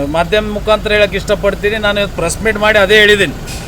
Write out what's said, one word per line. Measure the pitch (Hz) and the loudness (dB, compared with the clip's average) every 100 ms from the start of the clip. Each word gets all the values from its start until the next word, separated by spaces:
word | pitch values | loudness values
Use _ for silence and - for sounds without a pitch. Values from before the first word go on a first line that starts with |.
| 143 | -2
ಮಾಧ್ಯಮ | 156 165 214 214 | -2 0 0 -2
ಮುಖಾಂತರ | 208 214 214 202 | -4 0 0 0
ಹೇಳಕ್ಕೆ | 208 202 190 | 0 0 -2
ಇಷ್ಟಪಡ್ತೀನಿ. | - 196 196 185 202 220 | -2 -2 0 -2 -2 -2
ನಾನು | 208 208 | -2 -2
ಇವತ್ತು | 202 - | -4 -4
ಪ್ರೆಸ್ | 165 - | -6 -2
ಮೀಟ್ | 220 208 | -4 0
ಮಾಡಿ | 214 214 | 2 4
ಅದೇ | 196 214 | 4 6
ಹೇಳಿದ್ದೀನಿ. | 208 208 175 - - - | 6 4 2 -2 -10 -10